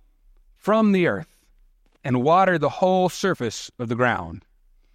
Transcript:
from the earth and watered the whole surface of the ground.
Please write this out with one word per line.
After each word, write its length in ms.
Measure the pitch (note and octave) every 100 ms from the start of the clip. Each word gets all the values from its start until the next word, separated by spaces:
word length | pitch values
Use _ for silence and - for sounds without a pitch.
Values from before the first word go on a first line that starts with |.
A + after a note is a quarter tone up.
| _ _ _ _ _ _
from 320 | - A3 G#3+
the 160 | F#3+ E3
earth 320 | G2 - _ _ _ _ _ _ _
and 180 | - B2
watered 400 | B2+ E3+ F#3+ F3
the 80 | C#3+
whole 400 | - F#3 F#3 F3+
surface 640 | - G3 E3+ A#2 - - -
of 100 | A#2
the 60 | A#2
ground. 500 | B2 G2 E2 F2+ - _ _ _ _